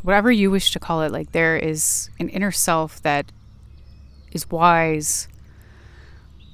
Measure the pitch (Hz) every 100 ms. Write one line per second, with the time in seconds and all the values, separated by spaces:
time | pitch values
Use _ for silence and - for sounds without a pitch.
0 | - 202 214 233 196 196 - - - 165
1 | 156 131 160 165 160 160 160 156 - -
2 | - - - 190 202 - - 165 156 -
3 | 156 143 143 - - - - - - -
4 | - - - 165 - 165 170 170 160 156
5 | 151 - - - - - - - - -
6 | - - - - -